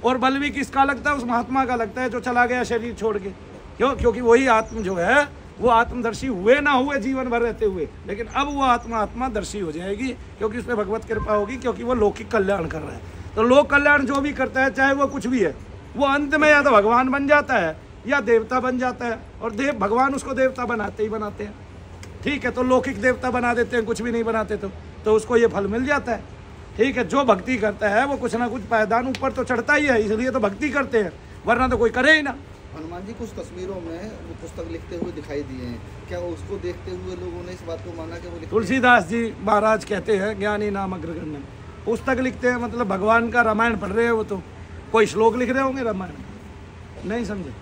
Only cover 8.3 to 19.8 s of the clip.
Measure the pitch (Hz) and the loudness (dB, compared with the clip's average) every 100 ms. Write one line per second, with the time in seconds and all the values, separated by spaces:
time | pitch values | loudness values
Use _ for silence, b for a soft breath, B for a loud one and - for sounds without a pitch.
8.3 | 247 277 285 262 240 233 226 202 226 254 | -2 -2 2 2 2 0 -4 -2 -4 -4
9.3 | 214 175 208 170 151 185 208 262 240 - | -4 -6 -6 -6 -6 -6 -4 -6 -6 -14
10.3 | - 214 233 240 226 196 220 226 214 - | -6 -4 -4 -4 -2 -2 -4 -4 -4 0
11.3 | 208 202 254 254 202 233 254 208 202 208 | 0 0 -2 -4 -4 -2 2 2 0 -2
12.3 | 226 190 196 160 160 151 - B B B | 0 2 0 -2 -6 -10 -12 B B B
13.3 | - 233 269 285 277 285 294 254 277 285 | 2 6 8 8 4 6 4 4 0 -2
14.3 | 254 262 254 262 262 269 277 277 - 240 | -2 -2 2 0 2 2 4 0 0 -2
15.3 | 254 170 - - - - - 277 277 294 | 2 2 0 -14 -18 -14 -2 2 2 2
16.3 | 302 302 294 285 220 208 240 262 277 277 | 4 6 6 8 6 6 4 4 0 4
17.3 | 294 285 240 165 160 - - 214 285 226 | 4 6 0 0 -4 -14 -14 -2 0 4
18.3 | 226 220 254 247 254 254 247 240 226 - | 2 4 -2 -2 -2 -2 -4 -6 -6 -10
19.3 | - 226 214 269 240 | -8 -6 -2 -2 0